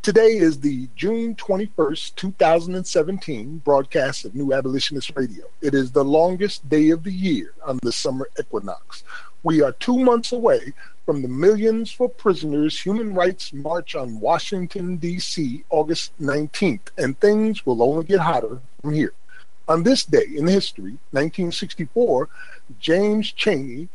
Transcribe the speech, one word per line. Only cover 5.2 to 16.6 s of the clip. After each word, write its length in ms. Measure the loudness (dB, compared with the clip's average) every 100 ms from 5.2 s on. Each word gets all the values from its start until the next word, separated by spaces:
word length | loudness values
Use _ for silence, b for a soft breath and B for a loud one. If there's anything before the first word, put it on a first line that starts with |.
| -4 -4 -12 -4
It 140 | 0
is 180 | 2 2
the 120 | 2
longest 640 | 4 4 4 2 -2 -4 0
day 220 | 4 4
of 120 | 4
the 100 | 0
year 400 | -2 0 0 -2 -10 -6
on 120 | -2
the 100 | -2
summer 380 | -2 -2 -4 -6 -6
equinox. 680 | -4 -4 -6 -10 -10 -12 -10 B B -6
We 180 | 0 4
are 120 | 2
two 260 | 2 0 2
months 340 | 4 2 0
away 400 | 0 2 2 0 -10 B B
from 160 | -4 -2
the 60 | -2
Millions 640 | 2 4 4 2 0 -2
for 180 | -2 -2
Prisoners 720 | 0 0 0 0 0 0 0
Human 320 | -2 -2 -2
Rights 400 | 2 2 0 -8
March 420 | -8 -4 -4 -4
on 240 | -6 -6 -2
Washington, 800 | 2 2 0 -4 -4 -4 -4 -4
D 220 | -4 -4
C, 460 | -6 -4 -2 -4 -2
August 440 | 0 2 -2 -4 -4
nineteenth, 720 | -2 -2 -2 0